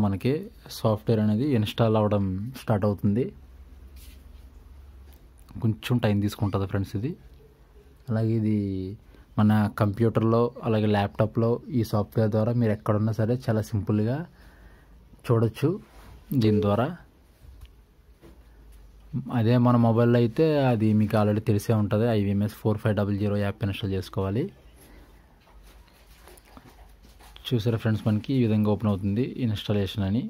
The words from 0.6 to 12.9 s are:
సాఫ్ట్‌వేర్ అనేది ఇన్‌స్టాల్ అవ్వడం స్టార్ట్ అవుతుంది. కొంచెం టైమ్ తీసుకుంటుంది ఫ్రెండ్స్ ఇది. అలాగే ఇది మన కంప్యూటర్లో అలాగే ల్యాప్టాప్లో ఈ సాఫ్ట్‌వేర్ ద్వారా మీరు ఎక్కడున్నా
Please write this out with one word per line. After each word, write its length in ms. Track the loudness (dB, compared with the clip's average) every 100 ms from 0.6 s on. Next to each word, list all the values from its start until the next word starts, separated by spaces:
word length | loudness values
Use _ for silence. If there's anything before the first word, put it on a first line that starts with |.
| -18 -4
సాఫ్ట్‌వేర్ 420 | -2 0 0 2
అనేది 220 | 2 0 0 0
ఇన్‌స్టాల్ 400 | 0 0 2 2
అవ్వడం 240 | 2 0 -2 -4 -8 -8
స్టార్ట్ 240 | -4 0 0
అవుతుంది. 360 | 0 0 0 -2 -8 -20 -20 -20 -20 -20 -20 -20 -20 -20 -20 -20 -20 -20 -20 -20 -20 -20 -20 -20 -20 -18 -4
కొంచెం 340 | -2 -2 -2 0
టైమ్ 160 | 2 0 -2
తీసుకుంటుంది 420 | -2 -4 -2 -2
ఫ్రెండ్స్ 220 | -4 -4 -6
ఇది. 140 | -8 -10 -16 -20 -20 -20 -20 -20 -20 -16 -6
అలాగే 220 | -2 0 0
ఇది 180 | 0 0 -2 -4 -8 -12 -18 -20 -6 2
మన 120 | 4 4 2 0
కంప్యూటర్లో 600 | -2 2 0 2 2 2 0 -2 -2
అలాగే 200 | 0 2 2
ల్యాప్టాప్లో 540 | 0 0 -2 0 0 -2 -2 -4
ఈ 40 | 0
సాఫ్ట్‌వేర్ 400 | -2 -2 0 0 0
ద్వారా 180 | 0 0
మీరు 120 | 0 0
ఎక్కడున్నా 360 | -2